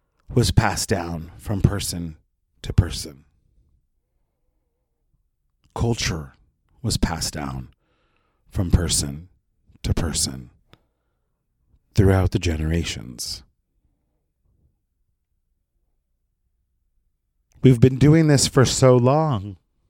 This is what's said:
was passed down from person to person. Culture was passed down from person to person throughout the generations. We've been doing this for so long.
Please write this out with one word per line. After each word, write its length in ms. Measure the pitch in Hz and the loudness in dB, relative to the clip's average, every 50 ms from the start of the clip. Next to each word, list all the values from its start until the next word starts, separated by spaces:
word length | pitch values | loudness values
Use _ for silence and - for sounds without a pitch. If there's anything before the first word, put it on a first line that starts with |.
| _ _ _ _ _ - - | _ _ _ _ _ -4 0
was 160 | 123 117 104 | 0 0 2
passed 380 | - - 117 104 98 - - - | 4 4 2 2 2 -2 -4 -4
down 420 | 110 92 85 85 85 80 80 85 - | -4 -4 -4 -6 -8 -10 -10 -12 -16
from 240 | - - - 107 95 | -14 -10 -6 -4 0
person 560 | 87 - 104 101 - - - 87 87 82 78 - _ _ _ _ _ _ _ _ - | 0 0 0 -2 -6 -6 -8 -8 -8 -10 -12 -16 _ _ _ _ _ _ _ _ -14
to 100 | - - | -8 -4
person. 520 | - - 82 76 - - - 71 69 _ _ _ _ _ _ _ _ _ _ _ _ _ _ _ _ _ _ _ _ _ _ _ _ _ _ _ _ _ _ _ _ _ _ _ _ _ _ _ _ _ _ _ _ _ _ _ _ _ _ - | -2 -2 -2 -4 -10 -12 -14 -16 -20 _ _ _ _ _ _ _ _ _ _ _ _ _ _ _ _ _ _ _ _ _ _ _ _ _ _ _ _ _ _ _ _ _ _ _ _ _ _ _ _ _ _ _ _ _ _ _ _ _ _ -8
Culture 580 | - - 117 113 - - - 92 82 73 67 - _ _ _ _ _ _ _ _ _ - | -4 -2 -2 -2 -2 -4 -6 -6 -6 -8 -12 -18 _ _ _ _ _ _ _ _ _ -6
was 140 | 113 92 | -4 -2
passed 380 | - - - 85 80 - - - | -2 -2 -2 -2 -4 -8 -8 -8
down 340 | 80 73 69 65 65 64 62 _ _ _ _ _ _ _ _ _ _ _ _ _ _ _ _ | -8 -8 -8 -10 -10 -12 -16 _ _ _ _ _ _ _ _ _ _ _ _ _ _ _ _
from 240 | - - 92 85 80 | -6 -4 -2 0 0
person 560 | 85 87 80 - - 80 71 69 76 90 - _ _ _ _ _ _ _ _ _ _ - | 0 0 0 -2 -4 -4 -6 -8 -12 -16 -20 _ _ _ _ _ _ _ _ _ _ -4
to 100 | - - | -4 -2
person 560 | - 95 80 71 - - 71 65 65 62 58 _ _ _ _ _ _ _ _ _ _ _ _ _ _ _ _ _ _ _ _ _ _ _ _ _ _ _ _ - | -2 -2 -4 -2 -4 -4 -6 -6 -8 -14 -18 _ _ _ _ _ _ _ _ _ _ _ _ _ _ _ _ _ _ _ _ _ _ _ _ _ _ _ _ 0
throughout 380 | - 101 95 95 95 92 87 - | 2 4 4 4 4 2 2 0
the 60 | 101 | -2
generations. 1040 | 90 90 80 78 78 78 80 85 82 - - - 55 62 62 58 - - - - - _ _ _ _ _ _ _ _ _ _ _ _ _ _ _ _ _ _ _ _ _ _ _ _ _ _ _ _ _ _ _ _ _ _ _ _ _ _ _ _ _ _ _ _ _ _ _ _ _ _ _ _ _ _ _ _ _ _ _ _ _ _ _ _ _ _ _ _ _ _ _ _ _ _ _ _ _ _ _ _ _ _ _ - | -2 -2 -2 -2 -2 -2 -2 -2 -2 -4 -8 -12 -12 -16 -14 -12 -12 -12 -12 -14 -18 _ _ _ _ _ _ _ _ _ _ _ _ _ _ _ _ _ _ _ _ _ _ _ _ _ _ _ _ _ _ _ _ _ _ _ _ _ _ _ _ _ _ _ _ _ _ _ _ _ _ _ _ _ _ _ _ _ _ _ _ _ _ _ _ _ _ _ _ _ _ _ _ _ _ _ _ _ _ _ _ _ _ _ 4
We've 180 | 127 131 117 | 4 6 6
been 180 | 117 131 131 123 | 4 2 4 4
doing 280 | 131 147 151 165 160 | 4 6 6 6 6
this 220 | 151 147 131 - - | 4 4 2 2 2
for 160 | - 143 123 | 2 2 2
so 320 | - - - 135 131 127 | 2 2 2 4 4 4
long. 640 | 123 120 123 135 156 160 156 135 101 95 104 95 - _ _ _ _ _ | 6 4 2 2 2 0 -2 -2 -4 -6 -10 -14 -16 _ _ _ _ _